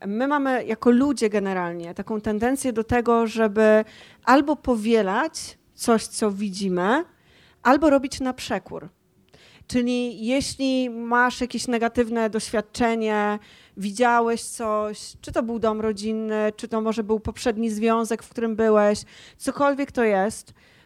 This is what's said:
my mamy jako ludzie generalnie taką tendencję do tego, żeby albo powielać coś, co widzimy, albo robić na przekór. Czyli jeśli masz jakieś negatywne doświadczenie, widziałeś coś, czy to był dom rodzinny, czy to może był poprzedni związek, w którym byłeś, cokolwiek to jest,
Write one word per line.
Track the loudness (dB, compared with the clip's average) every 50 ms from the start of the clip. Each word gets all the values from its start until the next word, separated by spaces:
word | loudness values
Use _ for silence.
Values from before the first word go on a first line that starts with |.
| -8
my | -6 -4 -2 0 0
mamy | 0 0 0 0 0 -2 -2
jako | -4 -4 0 4 4
ludzie | 4 4 4 2 0 0 0 0
generalnie | 0 0 -2 -2 -2 -2 -4 -4 -6 -8 -10 -10 -10
taką | -10 -8 -6 -6 -4
tendencję | -4 -4 -2 0 0 0 -2 -2 -2 -4
do | -4 -4 -2
tego, | 0 0 2 2 2 2 2 2
żeby | 0 0 0 0 2 4 4 6 6 6 6 4 0 -6 -20 -20 -20 -20 _ _
albo | 4 4 4 4 2 -2
powielać | -2 -2 -2 -2 0 2 2 2 2 2 2 0 -2 -2 -4 -6 -10 -14 -14 -16 _ _ _ _
coś, | -4 0 2 2 2 0
co | -4 -4 -2 -2 -2
widzimy, | -2 -2 -6 -6 -6 -4 -4 -2 0 0 2 2 2 2 0 -4 _ _ _ _ _ _ _ _ _ _
albo | 4 4 6 6 6 6
robić | 4 4 2 -2 -6 -6
na | -4 -6
przekór. | -6 -6 -6 -6 -6 -6 -6 -8 -14 -14 -14 -16 _ _ _ _ _ _ _ _ _ _ _ -20 -20 -20 _
Czyli | -4 -2 0 0 0 0 -2 -2 -4 -6 -6 -2
jeśli | 0 0 0 -2 -4 -4 -2 -2 0 0 0 0 -2
masz | -4 -8 -4 0 2 2 2 2 0 -2
jakieś | -6 -6 -6 -6 -4 -2
negatywne | -2 0 0 0 0 0 0 0 0 -2 -2 -2
doświadczenie, | -2 -4 -6 -4 -4 -4 -4 -4 -2 0 0 0 0 0 0 0 0 0 0 0 -2 -4 -8 -16 -20 -20 -20 _ _
widziałeś | -8 -8 -6 -2 0 2 4 4 4 2 0 -2 -4
coś, | -6 -10 -10 -6 -4 -2 -2 -2 -2 -4 -8 -12 -14 -18 -18 -18
czy | -14 -6
to | -4 -4
był | -4 -2 -2 0
dom | 0 0 0 0
rodzinny, | -2 -2 -4 -4 -4 -4 -4 -4 -4 -2 -2 0 0 -2 -2
czy | -6 -8 -6
to | -4 -2
może | -2 -2 -2 -2 -2
był | -2 -2 -2
poprzedni | -2 -6 -8 -4 -2 -2 -2 0 -2 -4
związek, | -2 0 2 2 2 2 0 -2 -4 -6
w | -8 -10
którym | -8 -6 -4 -4 -2
byłeś, | 0 2 4 4 4 4 4 2 0 -4 -12 -20 -20 -20 -20 -20 -10
cokolwiek | -8 -6 -2 0 0 0 2 0 -4 -4
to | 0 0 2
jest, | 2 2 2 2 0 -2 -8 -14 -20 -20 _ _ _ _ _ _